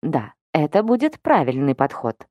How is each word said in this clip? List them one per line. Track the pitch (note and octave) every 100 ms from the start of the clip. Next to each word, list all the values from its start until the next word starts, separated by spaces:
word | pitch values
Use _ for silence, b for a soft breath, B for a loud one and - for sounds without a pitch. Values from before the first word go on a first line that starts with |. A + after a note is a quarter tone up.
Да, | C#3 C#3+ A2 _ _
это | E3 D3+ F#3+
будет | A3 A#3+ D4 D4+
правильный | - C4 C3 B2+ C#3
подход. | C3 C#3 - A#2+ A2 -